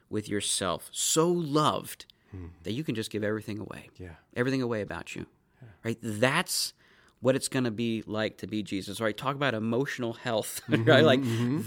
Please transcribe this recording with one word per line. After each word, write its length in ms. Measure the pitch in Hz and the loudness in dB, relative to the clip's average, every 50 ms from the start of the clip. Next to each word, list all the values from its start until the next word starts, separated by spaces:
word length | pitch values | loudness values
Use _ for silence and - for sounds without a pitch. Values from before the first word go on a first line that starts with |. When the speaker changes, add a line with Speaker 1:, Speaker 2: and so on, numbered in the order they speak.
| _ _ | _ _
Speaker 1:
with 180 | 98 107 104 104 | -6 -4 -4 -2
yourself, 600 | 101 101 - - - - 98 90 82 80 - - | -4 -2 0 -2 -2 0 0 0 -2 -2 -6 -10
so 360 | - - - - - 156 165 175 | -6 -4 0 2 4 4 4 4
loved 760 | 175 175 165 139 143 151 151 123 95 98 - - - - - - _ _ _ _ | 2 2 0 2 2 4 4 4 2 0 -4 -8 -12 -14 -16 -20 _ _ _ _
Speaker 2:
Hmm. 160 | 101 92 87 87 85 - 82 | -14 -12 -12 -14 -14 -10 -8
Speaker 1:
that 80 | 101 | -6
you 100 | 110 139 156 | -4 -4 -4
can 100 | - 123 | -2 -4
just 160 | 110 110 - | -4 -4 -4
give 120 | - 104 107 | -4 -2 -2
everything 340 | 104 110 107 101 110 101 107 | -2 -2 -2 -4 -6 -8 -8
away. 300 | 104 - - 69 - - _ | -8 -10 -10 -14 -16 -18 _
Speaker 2:
Yeah. 200 | - 92 87 80 - _ _ _ | -16 -16 -16 -16 -18 _ _ _
Speaker 1:
Everything 260 | 117 123 131 131 131 | 0 0 2 2 0
away 180 | 123 117 117 107 | 0 0 -2 -2
about 320 | 98 73 82 85 - - - | -4 -4 -6 -10 -10 -10 -10
you. 120 | 90 87 - _ _ _ _ _ _ | -10 -10 -12 _ _ _ _ _ _
Speaker 2:
Yeah. 60 | 123 110 - _ - | -20 -20 -20 _ -6
Speaker 1:
Right? 140 | 117 113 - | -6 -6 -4
That's 720 | - 117 104 104 123 131 147 175 180 - - - - - - _ _ _ _ _ _ _ _ _ | -4 -6 0 2 2 4 4 2 0 0 -2 -2 -2 -4 -6 _ _ _ _ _ _ _ _ _
what 140 | 110 127 127 | 2 2 2
it's 120 | 131 - - | 4 0 0
gonna 220 | - 135 127 120 | 0 0 0 0
be 320 | 104 101 117 117 113 107 - | 0 0 -2 0 -2 -2 -4
like 300 | 87 104 107 110 101 - - | -4 -2 0 0 -2 -2 -6
to 80 | 104 | -8
be 160 | 95 107 107 | -4 -4 -4
Jesus. 380 | 98 - 101 95 92 101 92 101 | -4 -2 -4 -4 -4 -6 -4 -2
Right? 160 | 113 107 107 | 0 0 0
Talk 200 | - 147 147 143 | 0 -2 -4 -2
about 180 | 135 147 131 113 | 0 0 0 0
emotional 600 | 110 110 113 117 123 143 139 - - 123 113 113 | 0 0 0 0 0 0 -2 -2 -4 -4 -4 -6
health. 460 | - - 123 113 104 95 - - - - | -4 -4 0 0 0 0 -2 -6 -8 -2
<laughs> 40 | - | 0
Speaker 2:
Mm-hmm, 160 | 147 117 113 156 | 0 2 6 8
Speaker 1:
Right? 160 | 147 131 156 | 8 8 8
Like, 160 | 151 131 135 | 8 6 6
Speaker 2:
mm-hmm. 400 | 135 117 113 113 120 120 139 165 113 | 4 0 0 0 0 0 0 -2 -2